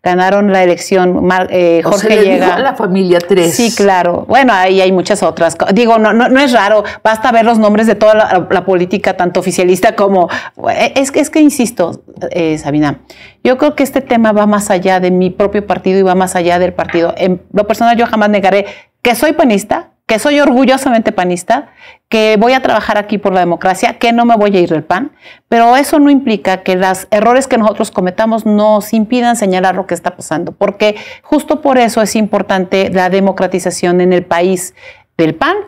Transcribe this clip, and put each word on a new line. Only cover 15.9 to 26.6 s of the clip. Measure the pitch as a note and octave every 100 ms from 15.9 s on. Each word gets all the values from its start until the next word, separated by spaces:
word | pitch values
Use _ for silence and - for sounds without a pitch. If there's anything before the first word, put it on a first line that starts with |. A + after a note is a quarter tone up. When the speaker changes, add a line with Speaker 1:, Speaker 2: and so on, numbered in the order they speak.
| F#3+
Speaker 1:
y |
va | F#3+
más | F#3 F#3 F#3
allá | E3+ F3+
del | F3+
partido. | F3+ E3 E3+ E3 -
En | F#3+ F3+ -
lo | F#3 G#3
personal, | A3 A#3 A#3
yo | A#3
jamás | G#3+ G#3
negaré | G#3 F#3 G3 G3 - _ _
que | A#3+
soy | A#3 D4+
panista, | D#4+ D4 G3+ - D4 E4+ _
que | - A3
soy | D4 D4
orgullosamente | C#4+ B3 B3+ C4 C4+ A#3 A3
panista, | G#3 F3+ F3+ - A#3+ D4 _ - - _
que | A3 A3 G#3+
voy | A#3
a | C4
trabajar | B3+ A3 - G#3
aquí | G#3 G#3
por | G3+
la | F#3
democracia, | F3 E3+ F#3 F3+ - -
que | A#3
no | A#3
me | A#3 A3+
voy | G#3 G3
a |
ir | F3
del | D#3
pan, | - F#3+ C#4+ _ - - _
pero | A#3 A#3 B3+
eso | C#4+ D#4
no | C#4+
implica | C#4 C#4 G#3 - F#3